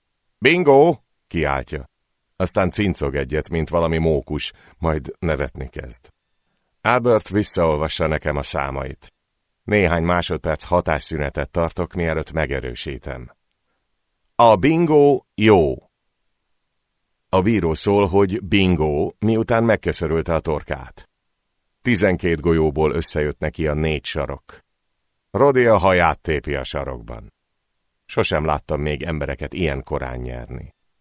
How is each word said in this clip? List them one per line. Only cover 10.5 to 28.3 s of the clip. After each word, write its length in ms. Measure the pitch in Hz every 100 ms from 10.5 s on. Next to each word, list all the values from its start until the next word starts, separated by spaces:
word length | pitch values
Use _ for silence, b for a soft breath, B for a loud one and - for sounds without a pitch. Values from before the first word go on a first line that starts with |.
| 78
hatásszünetet 840 | - 87 85 76 - 78 71 73 71
tartok, 420 | 85 82 - 85
mielőtt 400 | 92 82 78 76
megerősítem. 1000 | 78 71 67 64 60 - 65 69 64 60 _ _ _ _ _ _ _ _ _ _
„A 220 | - 117 104
bingo 680 | 139 160 170 147 143 139 -
jó.” 560 | - 107 98 73 62 - _ _ _ _ _ _ _ _ _ _ _ _ _ _
A 140 | 95
bíró 320 | 95 110 82
szól, 320 | 78 104 101 98
hogy 380 | 98 98 101
bingo, 680 | 92 101 92 87 78 73 95 -
miután 460 | 104 110 113 113
megköszörülte 720 | 117 101 - - 80 80 78
a 60 | 80
torkát. 680 | 82 73 - 69 65 - - _ _ _ _ _ _ _
Tizenkét 580 | 127 101 98 87 90 80
golyóból 520 | 85 82 78 71 78
összejött 460 | 82 - 80 76 -
neki 280 | 78 - 78
a 80 |
négy 300 | 73 78 76
sarok. 540 | - 78 69 69 - - _ _ _ _ _ _ _
Rodi 360 | 98 143 127 117
a 120 | 104
haját 420 | 95 90 82 76
tépi 340 | - 73 73
a 100 | 69
sarokban. 680 | 65 73 67 64 57 58 55 _ _ _ _ _ _ _
Sosem 400 | - - 104